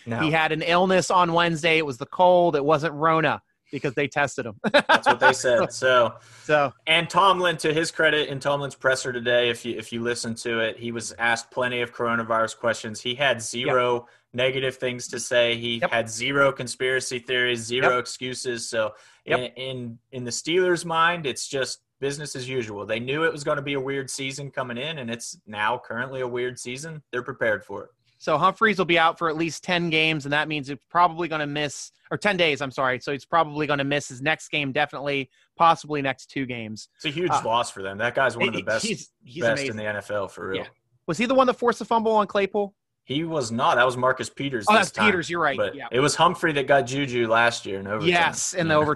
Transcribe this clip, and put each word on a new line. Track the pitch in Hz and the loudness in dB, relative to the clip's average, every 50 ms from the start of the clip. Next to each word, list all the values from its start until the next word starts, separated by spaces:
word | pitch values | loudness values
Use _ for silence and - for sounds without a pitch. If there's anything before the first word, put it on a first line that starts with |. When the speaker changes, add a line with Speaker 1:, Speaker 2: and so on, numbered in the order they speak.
| - | -8
Speaker 1:
No. | 117 113 117 | -6 -4 -2
Speaker 2:
He | 156 156 | 0 2
had | 156 160 156 156 156 | 2 2 2 2 0
an | 156 165 | 0 0
illness | 170 170 175 185 185 190 185 175 - | 2 4 4 4 6 4 2 2 4
on | 196 180 180 170 165 | 4 4 4 4 4
Wednesday. | 170 170 170 165 151 151 165 160 160 | 4 4 2 2 0 2 2 2 4
It | 160 | 2
was | 143 127 - | 0 -4 -8
the | 139 | -10
cold. | - - - 180 180 180 175 175 170 151 | -10 2 4 6 6 8 6 6 4 2
It | 143 139 | 2 2
wasn't | 147 160 143 147 165 147 | 4 2 2 2 -2 -2
Rona | 143 151 165 160 160 156 143 117 104 - _ _ _ _ _ - | 0 2 2 4 4 4 2 0 -2 -6 _ _ _ _ _ -10
because | 135 - 147 123 | -4 -4 -4 -2
they | 151 147 139 | -2 -4 -2
tested | - 147 143 139 - - 120 | 0 0 0 0 -2 -6 -8
him. | 117 104 - - | -8 -10 -6 -4
<laughs> | 220 - | 2 2
Speaker 1:
That's | 277 - - 311 - - | 2 4 6 4 4 4
what | - - - | 2 2 4
they | 294 294 - | 4 4 4
said. | - - 262 240 - 185 - - | 4 2 2 2 2 2 0 -2
So, | - 131 131 127 123 117 113 117 - - - - - - | -2 2 4 6 6 4 4 0 -6 -16 -20 -20 -16 -2
Speaker 2:
So. | - 151 151 143 131 - _ _ | 2 2 4 4 2 -2 _ _
Speaker 1:
and | 160 160 170 165 - | 2 2 2 2 2
Tomlin, | - 175 170 180 180 180 180 175 165 151 | 2 4 6 6 6 4 2 0 0 0
to | - 175 147 | 0 0 0
his | 160 165 160 | 2 0 -2
credit, | - - 165 156 151 151 143 - | 0 2 2 2 4 2 0 -2
in | 143 135 | -4 -4
Tomlin's | - 143 143 143 143 135 - | -2 -2 -2 -2 -2 -6 -8
presser | - - 135 131 131 - 135 123 | -2 0 0 0 2 -2 -6 -6
today, | 123 117 123 120 120 123 120 | -4 0 2 2 4 4 2
if | 113 113 - | 0 -2 -6
you, | 120 110 107 | -8 -8 -8
if | 110 - 120 | -8 -8 -8
you | 117 117 | -6 -4
listen | 120 120 120 - 117 113 | -4 -4 -4 -4 -6 -8
to | - - 123 117 113 | -6 -4 -4 -2 0
it, | 113 110 - - | -2 -2 -4 -6
he | 117 120 117 | -8 -8 -8
was | 117 110 - - - | -8 -8 -10 -6 -2
asked | 117 117 117 113 - - | 0 0 0 0 -2 -8
plenty | - 135 123 123 123 123 | -4 -4 -2 -2 -2 -2
of | 120 117 - | -4 -4 -4
coronavirus | - 120 117 117 117 113 110 117 113 113 107 - - | -4 -2 -2 0 -2 -2 0 0 0 0 -2 -4 -4
questions. | - 117 110 - - 113 107 - | -2 -2 -2 -2 -4 -10 -10 -8
He | - 123 123 | -6 -6 -4
had | 127 143 135 120 113 110 | 0 0 0 0 0 -4
zero | - - 120 127 147 135 127 123 123 123 | -8 -6 -4 -2 0 2 2 2 2 0
Speaker 2:
Yep. | 120 117 - _ _ _ _ - | -2 -4 -10 _ _ _ _ -4
Speaker 1:
negative | 120 127 131 131 135 131 131 127 | -2 0 0 0 0 -2 -4 -4
things | - - 127 123 123 120 - | -4 -6 -6 -4 -6 -10 -10
to | - 120 | -10 -10
say. | - - 127 120 120 117 117 | -6 0 2 2 2 2 0
He | 117 117 120 117 113 | -2 -4 -4 -4 -2
Speaker 2:
Yep. | - 120 | -2 0
Speaker 1:
had | 120 113 113 113 | 0 0 -2 -2
zero | 110 110 120 135 139 143 139 139 135 | -6 -6 -4 -2 2 4 4 2 2
conspiracy | - 131 117 - - 131 127 131 127 127 - 131 123 | 0 -6 -10 -6 -4 -2 0 0 0 -2 -4 -6 -8
theories, | 120 - 127 123 123 123 123 117 | -6 -2 -2 0 0 0 0 -2
zero | 113 110 120 127 135 151 | -4 -4 -2 2 2 2
Speaker 2:
Yep. | 123 123 | 2 2
Speaker 1:
excuses. | 120 - - - 127 127 123 - - 131 120 117 117 - | -2 -4 -10 -10 -8 -8 -8 -6 -6 -6 -6 -6 -8 -4
So | - 113 110 107 - - - - _ _ _ | -2 -2 -2 -2 -4 -10 -20 -20 _ _ _
Speaker 2:
Yep. | - 151 170 | -4 -2 -2
Speaker 1:
in, | 127 117 - | -2 -6 -10
in, | 123 131 131 131 127 123 117 117 120 _ _ - | -12 -10 -10 -10 -10 -10 -12 -14 -16 _ _ -12
in | 127 123 | -10 -8
the | 120 | -8
Steelers' | 117 - - 156 165 185 185 180 175 165 170 | -8 -8 -4 -2 0 2 2 2 0 0 -2
mind, | 170 165 160 165 170 175 170 156 | -2 0 2 2 2 2 0 -4
it's | 131 113 - - - | -6 -6 -6 -8 -6
just | - 135 127 - - - _ _ _ _ | -4 -4 -4 -4 -6 -12 _ _ _ _
business | 135 139 143 147 147 139 - | -6 -6 -6 -6 -10 -10 -10
as | 135 123 127 | -10 -10 -6
usual. | 131 131 113 107 107 101 101 | -6 -6 -6 -6 -8 -10 -6
They | 101 110 117 | -6 -6 -6
knew | 120 127 139 156 160 | -4 -4 -2 0 0
it | 165 147 | -2 -2
was | 151 143 | -2 -2
gonna | 156 151 143 139 | -2 -2 -2 -2
be | 143 139 | -4 -4
a | 139 | -4
weird | 127 139 139 139 131 127 | -4 -4 -6 -6 -6 -8
season | - - 139 135 131 143 143 135 | -8 -8 -8 -8 -8 -8 -12 -10
coming | - 143 131 123 120 | -8 -8 -6 -6 -6
in, | 117 135 156 165 147 | -8 -8 -8 -8 -8
and | 123 117 | -8 -8
it's | 117 117 - - - - _ | -8 -8 -10 -14 -16 -18 _
now | - 104 104 107 110 120 - - | -14 -4 -2 0 0 0 -2 -4
currently | - 113 117 127 135 135 131 | -8 -8 -6 -6 -6 -6 -6
a | 127 123 | -6 -4
weird | 120 123 123 127 123 - | -4 -4 -4 -4 -6 -8
season. | - 123 123 135 147 165 160 156 - _ | -10 -10 -10 -10 -10 -12 -14 -16 -16 _
They're | - 123 117 | -8 -6 -6
prepared | - 131 - 127 113 107 101 - | -6 -6 -2 0 0 0 0 -4
for | - 101 98 - | -10 -12 -12 -12
it. | - _ _ _ _ _ _ | -14 _ _ _ _ _ _
Speaker 2:
So | - - 160 139 | -2 0 0 2
Humphreys | 170 190 190 - 226 214 196 170 | 2 2 2 4 2 2 2 2
will | 185 | 2
be | 151 170 165 | 2 4 4
out | 160 165 160 - | 4 4 2 2
for | 175 165 | -2 -2
at | 147 | -2
least | 160 170 165 - - - | -2 -2 -4 -4 -8 -4
ten | - 180 175 175 170 | -2 0 0 0 2
games, | 156 160 160 160 160 151 131 | 2 2 2 2 0 -2 -2
and | 143 143 | 0 0
that | 147 151 | 0 0
means | 151 156 151 135 135 | 0 -4 -6 -6 -8
it's | 143 131 _ _ | -10 -12 _ _
probably | - 170 180 175 165 160 175 | 2 4 4 4 2 -2 -4
gonna | 151 160 156 147 | -4 -2 -4 -4
miss – | 147 143 151 147 143 - - - - _ _ _ _ | -4 -2 -2 -4 -4 -4 -8 -14 -16 _ _ _ _
or | 160 147 | -8 -2
ten | - 208 202 | 0 0 2
days, | 175 175 160 143 127 | 4 4 2 2 0
I'm | 143 131 | -2 -6
sorry. | 123 - 135 127 127 120 | -2 0 0 0 0 -2
So | - - 143 | -2 -6 -6
he's | 135 - | -6 -4
probably | _ - 165 160 151 147 147 156 | _ 2 2 2 2 0 -4 -2
gonna | 139 147 139 139 | 0 0 0 0
miss | 139 143 143 - - | 0 0 -2 -2 -4
his | 131 123 | -10 -4
next | 135 156 156 - - - | 0 0 0 0 -2 -6
game, | - 151 143 139 123 | -4 -4 -4 -2 0
definitely, | 147 147 143 - 135 139 143 143 139 131 - _ _ _ _ _ | 0 -2 -2 -2 -6 -6 -4 -4 -4 -4 -6 _ _ _ _ _
possibly | - 170 165 165 - - 147 151 147 139 | 4 6 6 6 4 0 -4 -4 -2 -2
next | 135 131 - - | -2 -4 -4 -10
two | - - 143 135 | -8 -6 -6 -4
games. | 120 123 117 113 107 110 104 - - _ | -4 -6 -8 -8 -10 -10 -12 -14 -20 _
Speaker 1:
It's | _ - | _ -8
a | 160 | -6
huge | 135 160 180 160 | -4 -2 -2 0
Speaker 2:
Uh, | 151 139 170 | 0 0 0
Speaker 1:
loss | 110 113 120 120 - | 2 0 0 0 -2
for | - 98 95 | -6 -8 -8
them. | 98 98 101 | -8 -4 -2
That | 113 120 123 | -4 -2 0
guy's | 147 135 127 113 | 2 2 2 2
one | 117 - 107 | 0 -2 -2
of | 110 | -2
the | - | -4
Speaker 2:
he, | 95 | -2
Speaker 1:
best, | 107 110 113 - | -2 -2 0 0
Speaker 2:
he's, | 226 196 - - - _ _ _ | -2 -4 -6 -8 -16 _ _ _
he's | 123 120 160 120 | -16 -8 -2 0
Speaker 1:
best | 117 110 | 0 0
Speaker 2:
amazing. | 143 139 135 | 0 -2 -4
Speaker 1:
in | 110 110 | -6 -6
the | 107 | -4
N | 107 104 | -4 -4
F | 101 - - | -6 -6 -6
L, | 104 104 98 90 | -4 -4 -4 -6
for | - 90 87 92 | -8 -10 -8 -6
real. | 95 95 - | -6 -6 -8
Speaker 2:
Yeah. | - - _ _ _ _ _ _ | -10 -16 _ _ _ _ _ _
Was | - 165 | -6 -2
he | - 240 | -2 0
the | 240 269 | 2 4
one | 254 262 | 4 4
that | 254 240 | 4 2
forced | - 247 240 214 - | 2 0 0 0 0
the | 226 | -2
fumble | - 233 226 214 226 220 | 0 0 2 2 4 4
on | 214 208 | 4 2
Claypool? | 196 - 208 196 190 - 208 202 196 - _ _ _ _ _ _ | 2 2 0 0 0 0 -2 -4 -4 -8 _ _ _ _ _ _
Speaker 1:
He | - 131 147 165 | -6 -4 -4 -2
was | 165 165 151 123 107 113 | -2 -2 -2 -2 -2 -2
not. | 120 139 170 151 | 2 2 4 4
That | 123 123 | 6 4
was | 131 120 | 4 4
Marcus | 127 123 131 127 - 120 - | 2 2 2 2 0 -4 -8
Peters | - - 139 139 131 117 101 - | -6 -6 -6 -4 -4 -2 2 4
Speaker 2:
Oh, | 208 | 6
Speaker 1:
this | 220 196 - | 6 4 2
Speaker 2:
that's | - | 0
Speaker 1:
time. | - - | 2 2
Speaker 2:
Peters. | 208 190 175 151 - | 2 2 2 -2 -4
You're | 170 170 | -2 0
right. | 160 147 135 | 0 0 0
Speaker 1:
But | 107 104 95 - | 0 -2 -2 -4
Speaker 2:
Yeah. | 139 127 - - | -8 -10 -2 0
Speaker 1:
it | 127 | 2
was | 143 143 - | 2 2 4
Humphrey | - 160 175 175 - - 165 151 | 4 4 4 4 2 0 0 2
that | 143 131 | 0 2
got | 139 143 139 131 | 4 4 4 4
Juju | 117 131 139 143 127 120 123 117 110 | 2 -2 -2 -2 -2 0 0 2 4
last | 113 117 117 117 113 - - | 4 4 4 4 2 0 -6
year | 104 98 98 | -6 -6 -6
in | 98 | -6
overtime. | 98 104 110 156 170 | -6 -4 -2 0 2
Speaker 2:
Yes, | 175 170 165 156 127 - - - - | 2 4 2 2 0 -4 -6 -4 -2
in | 185 165 160 | -2 0 2
the | 156 | 4
Speaker 1:
<laughs> | 151 151 147 151 | 2 4 2 2